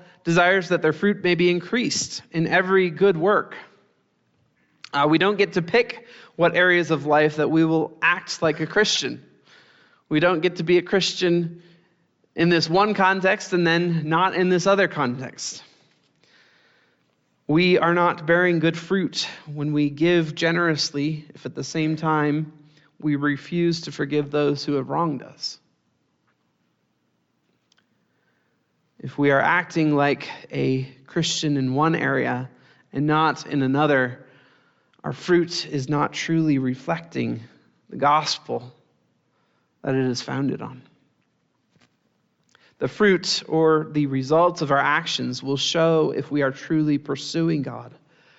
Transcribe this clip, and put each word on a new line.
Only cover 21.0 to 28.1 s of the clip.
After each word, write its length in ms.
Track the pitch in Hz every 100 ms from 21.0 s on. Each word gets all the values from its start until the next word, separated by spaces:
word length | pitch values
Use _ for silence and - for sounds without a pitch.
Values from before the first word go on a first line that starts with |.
| 147 151 - -
if 100 | -
at 80 |
the 100 | -
same 320 | 131 165 156 156
time 580 | 160 156 147 147 156 - - _ _ _
we 180 | 156 143
refuse 640 | 147 139 - 175 170 165
to 100 | -
forgive 400 | 143 143 147 143
those 320 | 147 147 143
who 100 | -
have 160 | 143 131
wronged 320 | 147 165 139
us. 380 | - - - - _ _ _ _ _ _ _ _ _ _ _ _ _ _ _ _ _ _ _ _ _ _ _ _ _